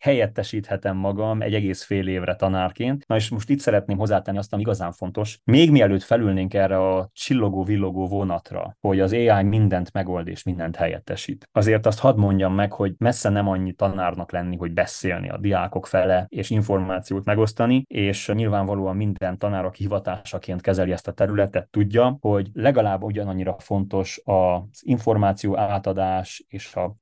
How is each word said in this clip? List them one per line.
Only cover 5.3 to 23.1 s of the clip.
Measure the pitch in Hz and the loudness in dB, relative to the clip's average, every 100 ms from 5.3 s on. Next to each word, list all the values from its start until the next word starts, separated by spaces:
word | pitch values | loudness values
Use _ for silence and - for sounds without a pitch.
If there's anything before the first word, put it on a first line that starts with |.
| - | -4
még | - 127 165 | 4 6 8
mielőtt | 143 101 98 | 8 6 4
felülnénk | - 117 104 95 95 | 2 0 2 0 0
erre | 101 95 95 95 | 0 0 2 0
a | 95 95 | 0 -4
csillogó, | - - 131 104 95 | -8 -2 0 0 -2
villogó | 95 104 98 92 92 | -2 0 -2 -2 -4
vonatra, | 98 95 85 - 92 85 - | -2 -2 -4 -6 -10 -10 -6
hogy | 104 95 | 0 2
az | 95 | 2
A | 117 117 101 | 4 4 6
I | |
mindent | 98 110 104 90 90 | 4 4 4 2 -2
megold | 101 92 90 85 | -6 -4 -4 -6
és | 87 | -8
mindent | 98 90 82 82 | -6 -6 -6 -4
helyettesít. | 85 82 - - - - _ | -4 -4 -8 -10 -8 -12 _
Azért | 113 107 110 110 | 0 4 4 4
azt | 107 | 4
hadd | 135 113 | 4 4
mondjam | 101 95 95 | 4 4 2
meg, | 98 101 | 2 0
hogy | - 101 87 | 0 -4 0
messze | 113 - 107 | 0 0 0
nem | 101 101 | 2 0
annyi | 92 92 | 0 -2
tanárnak | - 98 95 87 87 87 | -2 -2 0 -4 -4 -6
lenni, | 87 90 87 | -6 -4 -4
hogy | 87 | -4
beszélni | 85 90 - 95 87 92 | -2 -2 -2 -4 -4 -6
a | 90 | -4
diákok | 101 92 87 92 - | 0 0 0 -6 -2
fele | 92 92 92 90 | 0 2 2 0
és | - 95 | -6 -2
információt | 107 107 98 92 92 - 98 | -2 2 0 0 -4 -4 -4
megosztani, | 101 104 110 - 117 131 131 | 0 2 2 2 2 2 0
és | 113 101 95 - | -2 -2 -2 -2
nyilvánvalóan | 104 110 101 95 101 95 95 | 0 0 0 0 -2 -2 -2
minden | 104 90 92 95 | -2 -2 -6 -4
tanár, | 104 98 | -4 -2
aki | 92 - | -4 -6
hivatásaként | 101 101 - 92 - 90 - 90 | -6 -4 -4 -8 -8 -12 -8 -4
kezeli | - 92 92 | 0 0 0
ezt | 90 - | -2 -6
a | |
területet, | - 101 104 98 92 - | -2 0 2 0 0 -2
tudja, | 107 101 113 123 143 | 0 2 4 2 2
hogy | 107 101 98 | 0 0 -2
legalább | 104 120 127 107 95 | 0 2 4 2 0
ugyanannyira | 107 | -4